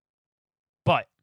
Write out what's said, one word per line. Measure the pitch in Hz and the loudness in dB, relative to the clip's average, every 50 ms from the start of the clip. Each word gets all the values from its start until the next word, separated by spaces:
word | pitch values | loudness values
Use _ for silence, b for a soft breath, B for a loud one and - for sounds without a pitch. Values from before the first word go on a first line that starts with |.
| _ _ _ _ _ _ _ _ _ _ _ _ _ _ _ _ - | _ _ _ _ _ _ _ _ _ _ _ _ _ _ _ _ -2
But | 170 165 120 104 _ _ _ | -2 0 -2 -2 _ _ _